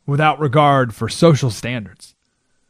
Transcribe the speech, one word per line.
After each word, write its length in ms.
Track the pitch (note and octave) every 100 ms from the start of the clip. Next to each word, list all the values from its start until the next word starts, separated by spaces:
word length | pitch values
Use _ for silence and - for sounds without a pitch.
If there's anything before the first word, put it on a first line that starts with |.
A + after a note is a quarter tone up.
| -
without 340 | C#3 D#3 C#3
regard 560 | D3+ D3 D3 C#3 B2 -
for 140 | A2
social 420 | - E3 C#3 C3
standards. 640 | G#2 A#2 B2 G2 - - _ _ _ _ _